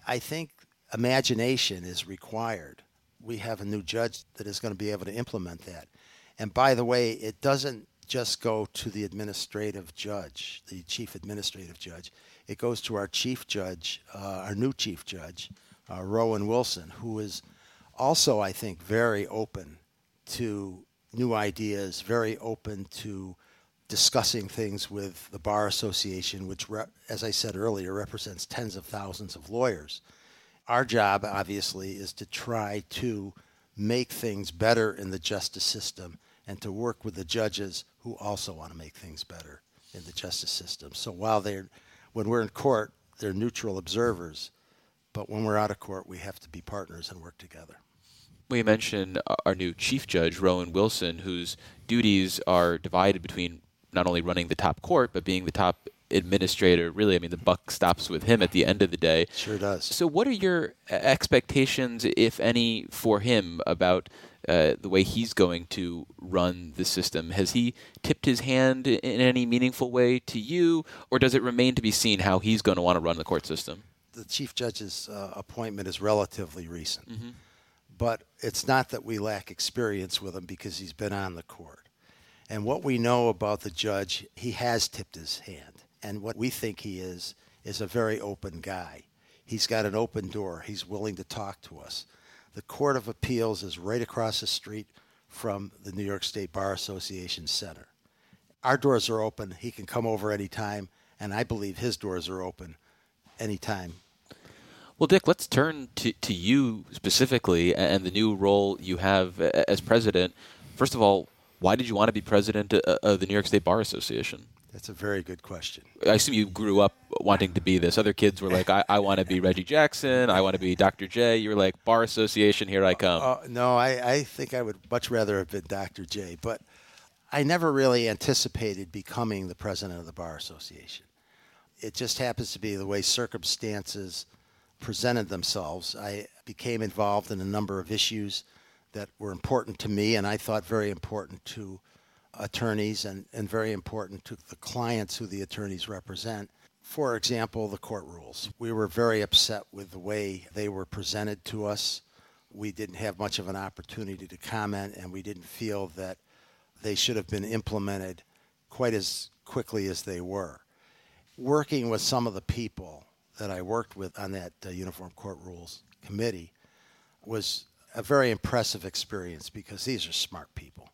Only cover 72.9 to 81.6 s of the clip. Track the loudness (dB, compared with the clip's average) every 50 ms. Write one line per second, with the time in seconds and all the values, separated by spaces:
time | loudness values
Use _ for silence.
72.9 | 4 4 4 0 -2 -2 -2 0 -2 -2 0 -2 -6 -6 -6 -10 -12 -14 -18 _
73.9 | _ _ _ _ -20 -18 -12 -8 -6 -6 -6 -6 -6 -6 -6 -4 -6 -6 -10 -10
74.9 | -10 -10 -12 -12 -12 -10 -10 -10 -10 -12 -14 -12 -8 -6 -6 -6 -6 -6 -6 -6
75.9 | -4 0 2 4 4 4 4 2 -2 -10 -10 -10 -10 -12 -12 -10 -10 -8 -8 -8
76.9 | -8 -8 -10 -14 -14 -14 -14 -14 -16 -20 -20 _ _ _ _ _ _ _ _ _
77.9 | -6 -2 -2 -2 -2 -2 _ _ _ -8 -8 -6 -4 -2 2 4 4 4 2 0
78.9 | -4 -8 -6 -6 -4 -4 -2 -4 -4 -6 -8 -10 -8 -6 -6 -4 -2 -2 -2 -2
79.9 | -2 -2 -4 -4 -6 -6 -6 -8 -10 -10 -12 -12 -14 -12 -10 -10 -10 -10 -12 -12
80.9 | -10 -6 -4 -4 -2 -4 -4 -6 -8 -10 -16 -18 -20 -20